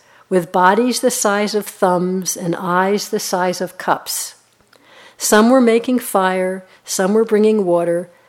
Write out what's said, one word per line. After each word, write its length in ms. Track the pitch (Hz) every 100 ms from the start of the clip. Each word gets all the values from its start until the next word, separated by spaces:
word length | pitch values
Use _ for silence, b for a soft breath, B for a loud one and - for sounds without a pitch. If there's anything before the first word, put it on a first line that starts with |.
| b b b
with 240 | 185 165
bodies 500 | 190 180 208 247 226
the 100 | 254
size 440 | - 214 202 208 208
of 100 | 196
thumbs 680 | - 190 180 180 185 175 -
and 200 | 180 -
eyes 540 | 185 180 190 208 -
the 100 | 208
size 420 | - 185 180 180
of 160 | 180 -
cups. 580 | - 156 - - - - _ _ _ b b b b b
Some 320 | - 214 226
were 120 | 262
making 380 | 233 233 233 247
fire, 680 | - 196 185 185 185 190 - b
some 300 | b - 190
were 120 | 214 220
bringing 400 | 208 214 220 180
water, 440 | 175 170 170 185 b